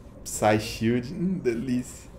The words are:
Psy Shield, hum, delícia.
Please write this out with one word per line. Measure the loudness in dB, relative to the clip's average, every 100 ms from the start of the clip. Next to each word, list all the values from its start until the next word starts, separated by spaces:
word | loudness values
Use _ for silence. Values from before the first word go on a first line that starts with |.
| -18 -14
Psy | -8 2 6 6
Shield, | 2 0 2 2 0
hum, | -2 -2 0
delícia. | 0 0 0 -2 -2 -12 -18